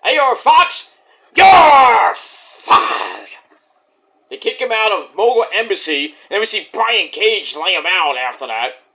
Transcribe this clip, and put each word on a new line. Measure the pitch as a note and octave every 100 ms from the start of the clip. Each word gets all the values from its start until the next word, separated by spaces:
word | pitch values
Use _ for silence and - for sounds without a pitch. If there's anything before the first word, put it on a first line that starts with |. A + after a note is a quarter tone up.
A | - D4+
R | C4+ A#3
Fox, | - D#4 F4 - - _ _ _ _ -
you're | F#4+ F#4 E4 C#4 B3+ A3+ -
fired. | - - - - - - - - - - - - - _ _ _ _ _ _ _ _ _
They | -
kick | - B3
him | B3+
out | A3 A3
of | F#3+ D3
Mogul | - A3+ A#3+ A3
Embassy, | G3 A3+ G3 - D3 D3
and | - _
then | G3
we | G#3+
see | G#3+ D#3+
Brian | - A3+ A3+ -
Cage | D3+ G#3+ G#3+ - C#3+
lay | E3
him | F3+ D#3
out | F#3 D#3 B2+
after | B2+ B2 B2+
that. | A2+ B2 - _